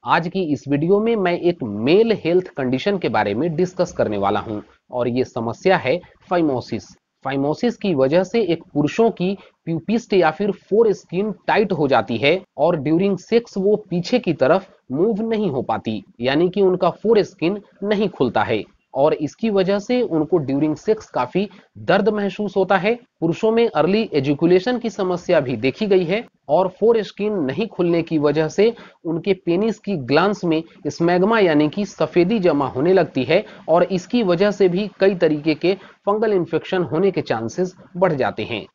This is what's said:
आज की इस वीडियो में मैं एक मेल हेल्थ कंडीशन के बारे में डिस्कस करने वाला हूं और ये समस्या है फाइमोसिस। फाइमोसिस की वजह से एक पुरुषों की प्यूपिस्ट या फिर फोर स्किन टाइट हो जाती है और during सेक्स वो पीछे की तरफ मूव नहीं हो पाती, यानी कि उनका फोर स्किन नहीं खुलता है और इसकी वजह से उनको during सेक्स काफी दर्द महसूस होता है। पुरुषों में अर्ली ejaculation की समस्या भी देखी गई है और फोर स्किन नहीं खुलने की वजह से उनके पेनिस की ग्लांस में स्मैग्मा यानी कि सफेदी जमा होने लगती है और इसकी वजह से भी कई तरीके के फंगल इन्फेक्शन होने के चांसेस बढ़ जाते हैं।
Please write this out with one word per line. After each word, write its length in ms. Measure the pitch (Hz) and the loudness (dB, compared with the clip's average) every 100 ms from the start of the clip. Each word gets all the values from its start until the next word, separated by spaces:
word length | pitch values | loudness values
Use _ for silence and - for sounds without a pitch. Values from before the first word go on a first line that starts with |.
आज 240 | 117 156 170 | 0 0 0
की 140 | 190 170 | -4 -2
इस 100 | 139 - | -4 -2
वीडियो 320 | 143 165 202 | -2 2 2
में 160 | 220 226 | 2 0
मैं 180 | 180 175 | 0 0
एक 180 | 175 175 | 0 -2
मेल 480 | 120 101 120 185 233 208 | -6 -4 2 4 4 0
हेल्थ 240 | 160 180 180 | 0 0 -2
कंडीशन 500 | - 131 131 202 202 | -6 -2 -2 -2 -2
के 120 | 147 | -2
बारे 240 | 110 104 | 0 0
में 220 | 104 170 156 | -2 -2 -2
डिस्कस 360 | 180 - 135 | -4 -2 -4
करने 260 | - 110 104 | -2 -2 0
वाला 220 | 98 104 | 0 -2
हूं 200 | 113 104 - _ _ | -4 -10 -10 _ _
और 160 | 123 123 | -4 -2
ये 160 | 120 | -2
समस्या 540 | 120 - 113 110 185 180 | -4 -4 -6 -2 0 0
है 220 | 131 170 - _ _ | 0 -4 -6 _ _
फाइमोसिस। 580 | 180 156 127 - 113 - - _ _ 135 | 0 0 -2 -6 -10 -10 -20 _ _ -6
फाइमोसिस 520 | 139 139 151 240 - | -4 -2 -2 -2 -2
की 160 | 208 151 | -2 2
वजह 280 | 131 165 | 2 2
से 180 | 190 233 | 0 -2
एक 200 | 190 165 - | 0 -2 -2
पुरुषों 360 | 143 147 - 226 | -2 -2 2 0
की 220 | 180 180 196 - _ - | 2 -4 -4 -12 _ -6
प्यूपिस्ट 480 | 165 - 240 - | -6 -2 -4 0
या 180 | 196 165 | 2 2
फिर 200 | 156 202 | 2 -4
फोर 420 | 185 _ 202 226 | -4 _ 2 2
स्किन 380 | 185 _ 175 214 190 - | 2 _ -4 -4 -6 0
टाइट 240 | 160 208 | 0 0
हो 160 | 185 135 | 0 2
जाती 300 | 123 104 117 | 2 2 0
है 220 | 143 180 - - | 2 2 -2 -2
और 220 | 156 170 | 0 0
during 360 | 135 165 196 185 | 0 0 0 -2
सेक्स 380 | - 226 233 208 | 0 -2 0 -2
वो 180 | 190 208 - | 0 0 -2
पीछे 300 | 175 175 247 | -6 -2 -2
की 140 | 190 | 0
तरफ 360 | 143 131 185 190 _ _ | 0 2 2 0 _ _
मूव 360 | 131 208 208 226 | -2 0 0 -2
नहीं 200 | 220 208 | -2 -2
हो 120 | 131 | -4
पाती, 420 | 104 110 - 107 - _ | -4 -6 -4 -8 -10 _
यानी 280 | 120 143 180 | -2 0 0
कि 120 | 190 | 2
उनका 280 | 190 180 185 | 0 2 -2
फोर 340 | 165 208 220 | -2 2 2
स्किन 380 | 175 - 160 202 202 _ | 0 -4 -4 -4 -10 _
नहीं 260 | 202 208 208 | -4 -2 -2
खुलता 340 | - 127 110 | -2 -2 0
है 200 | 101 113 87 _ _ | -2 -4 -6 _ _
और 200 | 131 147 151 | 0 0 0
इसकी 340 | 147 - 226 | -6 -4 -2
वजह 300 | 196 185 202 | 0 0 -2
से 220 | 196 247 | -2 -2
उनको 380 | 226 160 151 180 | 0 -2 0 0
during 340 | 135 139 156 151 | 0 0 0 -2
सेक्स 320 | - 220 - | -2 -4 -4
काफी 380 | - 123 180 202 - _ 101 | -6 -2 -2 -4 -8 _ -16
दर्द 300 | 110 190 208 | 0 2 2
महसूस 480 | 208 202 196 208 196 | 0 -4 -4 -4 -2
होता 200 | 185 196 | 0 2
है। 220 | 190 240 _ _ | 0 -4 _ _
पुरुषों 320 | 165 170 220 | -4 0 0
में 160 | 226 233 | 2 0
अर्ली 420 | 151 156 214 226 151 | 2 2 2 0 -2
ejaculation 640 | 135 147 165 185 185 247 | 0 0 4 2 2 -4
की 80 | 233 | -6
समस्या 500 | - 185 175 - 170 | -4 -4 -4 0 0
भी 160 | 127 120 | 0 -2
देखी 280 | 131 - 214 | -2 -2 0
गई 180 | 190 165 | 2 2
है 180 | 202 240 _ - | -4 -6 _ -2
और 180 | 156 185 - | 0 0 0
फोर 220 | 220 226 | 2 2
स्किन 300 | 196 - 208 208 | -2 -6 -4 -2
नहीं 260 | 131 131 226 | -2 -4 -6
खुलने 340 | - 175 170 | -2 0 0
की 160 | 165 160 | 0 0
वजह 280 | 147 147 156 | 2 2 -2
से 240 | - 120 - - _ 170 | 2 0 0 -18 _ -6
उनके 280 | 165 202 190 - | -4 -2 -2 0
पेनिस 340 | 170 220 220 | 0 0 -4
की 160 | - 190 120 | -6 -6 0
ग्लांस 380 | 143 190 208 | 2 2 0
में 180 | 175 160 165 - 147 | -2 -2 -4 -10 -10
स्मैग्मा 520 | - 170 180 196 226 | -2 0 2 2 4
यानी 280 | 185 151 151 | 4 4 2
कि 160 | 196 202 | 0 -8
सफेदी 540 | - 156 180 175 233 | -4 0 2 2 2
जमा 280 | 175 143 131 | 2 2 -2
होने 260 | 127 156 | 0 2
लगती 300 | 190 160 139 | 2 2 -2
है 200 | 123 180 208 - - | 0 0 0 -14 0
और 140 | 165 | 2
इसकी 400 | 175 185 - 247 | 2 -2 -2 -2
वजह 280 | 202 170 208 | 0 2 0
से 160 | 202 190 | 2 2
भी 200 | 180 208 - | 2 -4 0
कई 160 | 196 190 | 0 2
तरीके 400 | 170 151 151 151 | 0 0 0 0
के 180 | 170 196 - _ - | 0 -2 -8 _ -4
फंगल 280 | 214 226 | 0 2
इन्फेक्शन 500 | 196 160 160 - 185 | 0 0 -4 -2 -4
होने 280 | 156 156 196 | -2 0 0
के 100 | 180 | 0
चांसेस 520 | 123 120 113 - 180 - - 175 | -4 -4 -4 -4 -6 -6 -16 -2
बढ़ 160 | 190 | -2
जाते 300 | 147 110 98 | 0 -2 -4
हैं। 220 | 101 113 82 | -6 -8 -10